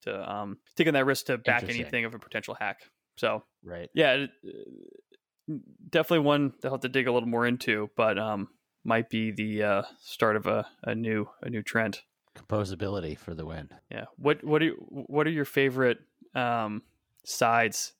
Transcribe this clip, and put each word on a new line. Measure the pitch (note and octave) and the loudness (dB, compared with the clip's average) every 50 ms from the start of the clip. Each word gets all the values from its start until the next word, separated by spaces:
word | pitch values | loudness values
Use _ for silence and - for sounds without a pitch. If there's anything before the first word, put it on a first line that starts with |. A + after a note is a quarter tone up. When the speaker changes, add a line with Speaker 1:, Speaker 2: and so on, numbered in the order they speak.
Speaker 1:
to, | - A2 G#2 G2 F#2+ - | -8 -6 -6 -6 -6 -6
um, | G2+ G#2 G#2 G2+ G2+ - _ _ _ | -6 -6 -6 -8 -10 -12 _ _ _
taking | - E3+ D#3+ | 2 2 4
that | D3 C#3 C3 | 4 4 2
risk | C#3 C3+ - - | 2 0 0 -2
to | - C3 A#2 | -2 -4 0
back | - - A#2+ A#2+ | 2 2 2 2
Speaker 2:
Interesting. | A#2+ - A#2+ A#2+ | 0 -2 -4 -4
Speaker 1:
anything | A#2+ - - A#2+ A#2 | -4 -2 -2 -2 -2
of | A2+ A#2+ | -4 -6
a | A2 | -12
potential | - - - A2+ - - G#2+ | -14 -10 -8 -8 -8 -8 -8
hack. | - G#2+ G2+ G2 - - _ _ _ _ _ _ | -6 -6 -6 -6 -8 -14 _ _ _ _ _ _
So, | - - A2 G#2+ A2 - _ _ _ | -2 -2 -2 -2 -2 -6 _ _ _
Speaker 2:
Right. | - F2 F2 E2+ E2+ - - | -16 -14 -12 -12 -12 -2 2
Speaker 1:
yeah, | D#3+ D#3 C#3 | 4 6 6
it, | B2+ C#3 C#3 - - _ - | 4 4 0 -4 -10 _ -16
uh, | - - - - - B1 G1+ G1+ G1+ - - _ _ _ _ _ _ _ _ _ - D#3 C3 - - - _ - - | -16 -16 -14 -16 -18 -18 -20 -20 -20 -20 -20 _ _ _ _ _ _ _ _ _ -8 -8 -8 -10 -14 -20 _ -8 0
definitely | - D#3+ D#3 - E3+ D#3+ C#3+ | 0 0 4 4 4 4 6
one | C#3+ D3 C#3+ C#3+ C3+ - _ | 6 4 4 4 0 -2 _
they'll | - C3+ | -4 -4
have | C3+ C3 | -2 -2
to | - B2+ | -2 0
dig | B2+ C3+ B2 | 0 2 2
a | B2+ | 4
little | A#2+ B2 A2+ A#2 | 2 2 2 2
more | A#2 A#2 A#2+ | 0 2 2
into, | A#2+ B2 B2 - B2 A2 G#2+ G#2 G#2 - | 2 2 0 2 2 2 2 0 -2 0
but, | - A2+ A2 G2+ G2+ | 2 2 4 2 2
um, | A2 G#2+ G#2+ G2+ G2+ - _ _ _ _ _ _ - | 0 -2 -2 -4 -4 -8 _ _ _ _ _ _ -2
might | A2+ A2+ A2+ A2+ - | 2 2 2 2 0
be | - A2 A2 A2 | -2 -2 -2 -2
the, | G2+ G2+ G#2+ G#2+ G#2 G#2+ | -4 -4 -4 -2 -2 0
uh, | G#2+ G#2 G2+ G2 G#2 - - _ | 2 2 2 2 0 -4 -10 _
start | - - - - A#2+ A2 G#2+ | -18 -16 -2 2 2 4 4
of | G#2+ G2 | 2 0
a, | F#2 A2 G#2+ G#2+ - - _ | 0 0 -2 -2 -6 -12 _
a | - A#2 A2+ | -6 -6 -4
new, | A2+ A#2 A2+ A2 G#2+ G#2 - - _ | -4 -2 -2 -2 -2 -2 -4 -8 _
a | - - | -10 -8
new | A#2+ G#2+ | -8 -6
trend. | G2+ - - A2+ A2 G#2+ G2 - - _ _ _ _ _ _ | -6 -2 -2 -2 -2 -2 -4 -8 -14 _ _ _ _ _ _
Speaker 2:
Composability | - - - A2 G#2+ G#2 F#2 F#2+ F2 G#2 F#2+ G2+ G2 E2+ D#2 D2+ | -20 -6 -4 -2 -2 -2 -4 -4 -6 -4 -4 -4 -4 -4 -6 -8
for | - - - | -10 -10 -10
the | E2+ D#2+ D#2+ | -10 -10 -10
win. | D#2+ D#2+ D#2 C#2+ - - - _ _ | -10 -10 -12 -12 -14 -18 -20 _ _
Speaker 1:
Yeah. | - A2+ - - - | -12 -12 -12 -12 -12
What, | - C3+ D3 D#3 D#3 - | -2 -2 0 0 0 0
what | D#3 D3+ D3+ | 0 2 2
are | D#3+ | 2
you, | D#3+ - - - - | 0 -2 -4 -12 -14
what | - C#3 - - C3+ D3 D3+ | -14 -14 -12 -2 0 0 0
are | D#3 | 2
your | E3 D3+ C3+ | 0 0 -2
favorite, | - - C#3 C3+ C3+ B2+ C3 C3 B2 A#2 - - _ _ _ - _ - | 0 2 2 2 2 4 4 2 2 2 0 -4 _ _ _ -20 _ -4
um, | B2+ B2 A#2+ A#2+ A#2 A2 G#2+ G#2+ G#2+ - _ _ _ _ _ _ _ _ | -2 0 0 0 0 -2 -2 -4 -8 -10 _ _ _ _ _ _ _ _
sides | - - - B2 A#2 A#2 A#2 A2+ A2 G#2 - - - - _ | -12 -2 2 2 4 6 4 4 2 0 -4 -6 -8 -10 _